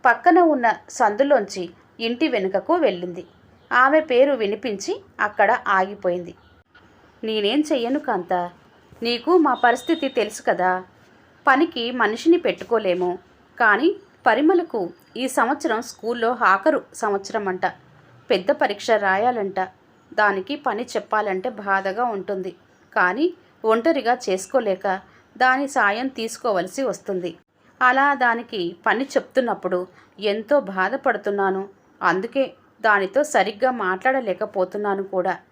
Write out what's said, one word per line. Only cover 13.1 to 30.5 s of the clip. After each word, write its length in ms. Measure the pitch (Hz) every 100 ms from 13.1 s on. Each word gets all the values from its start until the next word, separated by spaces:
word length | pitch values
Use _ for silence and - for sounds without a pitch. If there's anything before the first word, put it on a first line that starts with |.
| 180 _ _ _ -
కానీ 360 | 226 208 330 403 - _ 254
పరిమళకు 640 | 226 302 359 339 220 175 - _ 226
ఈ 120 | 254
సంవత్సరం 540 | - 226 - 262 220
స్కూల్లో 540 | 247 - 220 240 226 240
ఆఖరు 420 | 208 190 311 294 -
సంవత్సరం 540 | - 220 196 196 226 196
అంట. 180 | 185 180 - _ _ _ - _
పెద్ద 200 | 196 185
పరీక్ష 400 | 294 277 202 -
రాయాలంట. 720 | 214 202 190 240 240 196 190 185 _ _ _ _
దానికి 420 | - 208 196 190 285
పని 280 | 262 208
చెప్పాలంటే 680 | 240 220 - 214 208 190 247
బాధగా 540 | 208 196 190 190 202
ఉంటుంది, 520 | 247 202 180 190 185 - _ _ _
కానీ 400 | 220 180 214 349 - _ _
ఒంటరిగా 540 | 220 226 233 285 226 247 214
చేసుకోలేక 720 | 190 - 262 214 185 202 190 - _ _ 220
దాని 320 | 254 262 277
సాయం 380 | 277 208 214 262
తీసుకోవలసి 760 | 254 226 - 247 190 180 269
వస్తుంది. 540 | 262 190 - 190 175 165 _ _ _ _
అలా 320 | 254 262 285
దానికి 640 | 277 247 233 233 220 170 175 220
పని 180 | 208
చెప్తున్నప్పుడు 840 | 269 - - 262 240 202 185 180 185 - _ -
ఎంతో 400 | 208 208 214